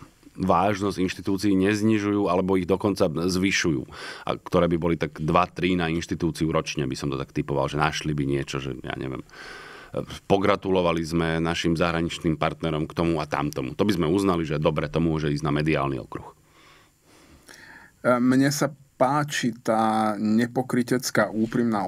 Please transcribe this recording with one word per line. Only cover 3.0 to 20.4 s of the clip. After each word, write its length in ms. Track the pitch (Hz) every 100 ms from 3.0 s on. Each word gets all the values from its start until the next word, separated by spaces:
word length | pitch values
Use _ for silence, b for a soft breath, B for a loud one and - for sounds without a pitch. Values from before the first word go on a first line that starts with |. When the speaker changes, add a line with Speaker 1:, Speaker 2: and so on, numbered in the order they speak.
| 95
Speaker 1:
zvyšujú. 720 | 78 90 90 98 95 90 69 - B B B -
A 40 | 60
ktoré 280 | - 90 87
by 80 | 85
boli 180 | 85 82
tak 240 | 78 -
dva, 240 | 78 85 87
tri 320 | - 90 90
na 120 | 85
inštitúciu 600 | 82 85 82 85 73 80
ročne, 400 | 78 71 - 67
by 80 | 67
som 160 | 71
to 80 | 67
tak 120 | 67
typoval, 360 | - 73 69 71
že 80 | 73
našli 400 | 76 76 78 73
by 80 | 69
niečo, 320 | 69 69 69
že 160 | 67 65
ja 160 | 64 -
neviem, 240 | 65 65 - B B B B B B - - - -
pogratulovali 800 | 98 98 98 98 92 87 85 80
sme 320 | 85 82 82
našim 400 | 82 85 85 80
zahraničným 560 | 87 82 82 - 85 76
partnerom 480 | 80 76 80 78 76
k 80 | -
tomu 240 | 85 80
a 80 | 76
tamtomu. 480 | 69 73 71 64 71
To 80 | 104
by 80 |
sme 140 | 90 78
uznali, 320 | 95 98 87
že 160 | 80 76
dobre, 320 | 80 78 76
to 80 | 80
môže 320 | 82 78 76
ísť 160 | 73 76
na 80 |
mediálny 480 | 73 78 73 69 67
okruh. 240 | - - - - b b b b b _ _ B B B B B B B B _
Speaker 2:
E, 160 | - 123
mne 320 | 127 131 139
sa 240 | 143 139 - - _
páči 480 | 127 147 147 - 123
tá 640 | 113 - 110 110 110 107 104
nepokrytecká, 1120 | 107 110